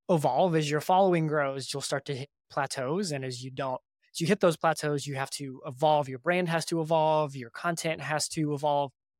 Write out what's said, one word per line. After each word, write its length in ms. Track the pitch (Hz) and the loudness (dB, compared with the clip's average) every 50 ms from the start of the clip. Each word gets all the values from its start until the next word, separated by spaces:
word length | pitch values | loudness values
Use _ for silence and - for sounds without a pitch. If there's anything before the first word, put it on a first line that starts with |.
| - | 0
evolve. 480 | - 180 151 143 135 123 147 185 180 160 | 2 2 4 4 2 4 4 2 4 4
As 140 | 160 151 143 | 2 2 2
your 120 | 151 147 | -2 -2
following 440 | - - 185 190 196 185 175 165 160 | 2 4 4 6 6 6 4 2 2
grows, 480 | 151 151 151 139 139 135 139 127 - - | 0 0 0 0 0 -2 -6 -8 -8 -8
you'll 80 | 139 | -6
start 240 | - - 151 135 - | -4 -4 -4 -4 -4
to 100 | - 143 | -6 -6
hit 140 | 123 139 _ _ _ _ _ | -6 -8 _ _ _ _ _
plateaus. 600 | - 151 139 - - 139 127 131 160 196 208 165 | -4 -4 -4 -2 -4 -4 -2 -2 -2 -2 -2 -2
And 140 | 143 135 131 | -4 -4 -4
as 180 | 131 123 123 127 | -6 -8 -8 -10
you 60 | 131 | -10
don't, 320 | 131 143 139 131 127 - _ _ _ _ _ _ - | -6 -4 -4 -4 -4 -6 _ _ _ _ _ _ -6
as 80 | - | -2
you 60 | 165 | 0
hit 140 | 165 208 - | 2 2 4
those 160 | 196 175 156 | 4 2 2
plateaus, 500 | - - 165 151 - 156 147 147 139 127 | 2 0 0 0 0 -2 -2 -2 -2 -4
you 80 | 143 139 | -6 -6
have 160 | 135 139 - | -6 -6 -6
to 300 | - - 143 135 127 131 - | -6 -10 -10 -10 -12 -12 -12
evolve. 420 | - 120 131 156 151 151 147 139 | -12 -4 2 4 4 4 4 2
Your 120 | 131 131 123 | -2 -6 -4
brand 300 | - 170 175 180 180 165 | -2 0 0 2 0 0
has 160 | 165 160 - | 0 -2 -2
to 160 | - 170 165 | -2 -2 -2
evolve. 540 | 156 156 165 160 156 156 156 156 151 139 139 | 0 2 2 4 4 4 4 2 0 -2 -4
Your 140 | 131 120 117 | -10 -12 -12
content 520 | - - - 175 170 - - 160 160 160 | -12 -6 -4 -4 -4 -2 -4 -4 -4 -4
has 260 | 135 139 156 147 - - | -4 -4 -2 -2 -2 -4
to 240 | - 165 156 147 147 | -2 -2 -2 -2 -2
evolve. 380 | 139 151 147 143 143 143 135 _ _ _ _ _ | 0 0 2 2 2 0 -2 _ _ _ _ _